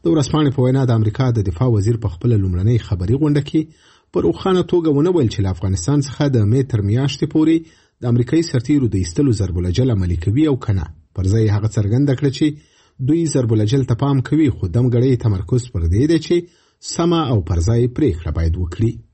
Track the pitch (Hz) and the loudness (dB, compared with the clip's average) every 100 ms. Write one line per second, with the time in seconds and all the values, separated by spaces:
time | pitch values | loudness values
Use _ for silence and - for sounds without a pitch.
0 | 165 165 135 156 147 123 127 131 131 117 | 0 0 0 2 0 2 2 2 2 2
1 | 107 - 131 117 98 - 127 110 101 113 | 0 0 0 0 -2 0 0 2 0 -2
2 | 110 - 123 113 95 90 101 120 - 90 | -4 -2 0 2 2 0 2 0 -2 -4
3 | 90 131 151 147 143 160 156 - _ _ | -2 0 2 0 0 -4 -4 -12 _ _
4 | _ - 165 165 196 185 175 175 160 143 | _ -2 -2 -2 0 0 2 0 2 2
5 | 165 175 117 - 95 92 98 92 - 147 | 2 2 0 0 -4 -2 -2 -2 0 0
6 | 143 - 143 123 104 127 127 110 101 113 | -2 -2 0 2 2 2 0 -2 0 0
7 | 139 - 156 156 156 165 - _ _ _ | -2 -4 -2 2 2 2 -2 _ _ _
8 | 123 120 120 160 160 127 117 147 123 98 | -2 0 2 0 0 -2 0 0 2 0
9 | 85 - 143 104 92 85 90 87 131 104 | -2 0 0 2 0 -2 -2 0 0 0
10 | 87 85 104 113 156 127 - 95 78 - | 0 -2 0 0 2 0 -2 -2 -4 -12
11 | _ - 92 110 110 104 107 113 101 120 | _ -4 0 2 2 0 -2 -2 0 0
12 | 143 127 147 127 151 151 _ _ _ _ | 0 0 -2 0 -2 -2 _ _ _ _
13 | 131 165 160 139 117 113 107 139 131 - | 0 0 0 0 0 0 2 0 0 0
14 | 143 139 - 147 151 - 90 117 127 120 | 0 0 0 2 2 0 -2 0 0 2
15 | 131 120 117 95 - 127 120 95 82 95 | 2 2 0 -2 -2 -2 -2 -4 0 0
16 | 151 165 156 175 165 _ _ _ - - | 2 0 0 -2 -2 _ _ _ -12 -2
17 | 170 170 143 117 85 87 85 117 120 123 | 0 0 0 -2 0 -2 0 0 0 0
18 | 151 82 - 78 82 85 87 - 113 117 | -2 -2 -6 -2 -2 -2 -4 -2 -4 -4
19 | - | -16